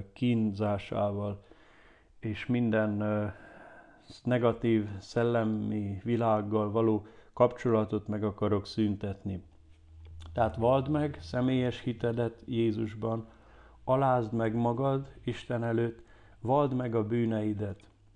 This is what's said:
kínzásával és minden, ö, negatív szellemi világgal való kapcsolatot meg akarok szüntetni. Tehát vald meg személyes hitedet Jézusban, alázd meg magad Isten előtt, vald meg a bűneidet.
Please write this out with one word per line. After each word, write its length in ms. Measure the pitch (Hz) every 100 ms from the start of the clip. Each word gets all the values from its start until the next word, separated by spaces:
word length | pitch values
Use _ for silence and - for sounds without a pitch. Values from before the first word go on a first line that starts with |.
| 98
kínzásával 1300 | - 123 117 107 98 104 101 - - 104 101 104 101 - - - - - - _ -
és 260 | 110 104 -
minden, 560 | 120 117 110 107 104
ö, 240 | 104 107 104 - - - - - - - - -
negatív 640 | 117 123 117 110 117 113 104 98
szellemi 1000 | - 120 117 117 110 107 104 107 101 98
világgal 680 | 117 117 113 107 101 107 104
való 360 | 110 113 107 - - -
kapcsolatot 720 | - 123 - 123 113 104 107 107
meg 160 | 107
akarok 420 | 107 98 104 101 101
szüntetni. 800 | - 107 101 101 95 98 92 - - - - - - - - -
Tehát 220 | - 113 -
vald 340 | 117 135 135
meg 280 | 151 147 147
személyes 580 | - 127 127 127 123 120
hitedet 640 | - 113 120 117 117 113 -
Jézusban, 800 | 117 113 107 110 107 110 113 113 - - - - -
alázd 500 | - 131 135 127 110
meg 220 | 110 113 117
magad 560 | 120 120 139 135 135 -
Isten 400 | - 110 - 120
előtt, 400 | 117 113 117 113 - - - -
vald 320 | 110 139 143
meg 220 | 127 123 113
a 120 | 104
bűneidet. 800 | 120 117 110 107 104 101 95 - _ -